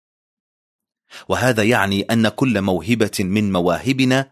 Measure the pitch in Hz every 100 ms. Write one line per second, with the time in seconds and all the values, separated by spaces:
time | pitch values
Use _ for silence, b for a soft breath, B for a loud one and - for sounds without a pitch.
0 | _ _ _ _ _ _ _ _ _ _
1 | B B - 92 123 113 104 120 98 98
2 | - 117 110 - 131 101 98 90 82 117
3 | 104 - 92 104 104 92 87 82 110 135
4 | 127 131 135